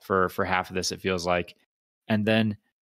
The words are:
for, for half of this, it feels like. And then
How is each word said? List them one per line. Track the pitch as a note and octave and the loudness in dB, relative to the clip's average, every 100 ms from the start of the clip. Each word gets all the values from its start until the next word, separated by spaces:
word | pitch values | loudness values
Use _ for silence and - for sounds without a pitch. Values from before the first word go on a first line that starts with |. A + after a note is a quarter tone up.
for, | - G2 F2+ | -2 2 2
for | - | 0
half | F#2 F#2 F#2 | 0 0 -2
of | |
this, | F#2 F2+ | -4 -4
it | F2 | -4
feels | F#2+ F#2 | -2 -2
like. | F2 F2 F2 - _ _ _ _ - | 0 0 -2 -10 _ _ _ _ -4
And | A2 G#2 | -2 2
then | A2 A2 G#2 _ _ _ _ | 2 2 -4 _ _ _ _